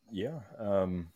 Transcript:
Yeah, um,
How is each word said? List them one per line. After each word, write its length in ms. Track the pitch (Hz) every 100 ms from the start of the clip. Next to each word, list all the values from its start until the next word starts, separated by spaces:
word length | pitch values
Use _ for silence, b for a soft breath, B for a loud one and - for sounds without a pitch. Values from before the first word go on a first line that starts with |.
| -
Yeah, 300 | 98 113 160 104 -
um, 500 | 104 98 92 90 82